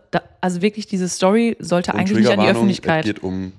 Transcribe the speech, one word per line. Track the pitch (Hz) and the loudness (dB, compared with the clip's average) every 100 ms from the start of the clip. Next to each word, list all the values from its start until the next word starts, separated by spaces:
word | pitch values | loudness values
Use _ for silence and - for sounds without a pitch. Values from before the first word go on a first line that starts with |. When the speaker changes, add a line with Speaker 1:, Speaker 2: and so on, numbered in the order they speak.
| _ | _
Speaker 1:
da, | 175 - _ | -6 -6 _
also | 185 175 | -6 -2
wirklich, | 208 214 - | -2 -2 -6
diese | 190 180 | -4 -4
Story | - 185 220 233 - | 0 2 2 0 -2
sollte | 165 175 185 | -2 -2 0
Speaker 2:
Und | 196 | -2
Speaker 1:
eigentlich | 190 220 | 0 2
nicht | 226 | 4
an | |
die | 208 | 4
Speaker 2:
Triggerwarnung, | - - | 2 4
Speaker 1:
Öffentlichkeit. | - 175 165 160 110 | 2 0 0 0 -2
Speaker 2:
es | |
geht | - | -4
um, | 92 92 92 | -6 -6 -8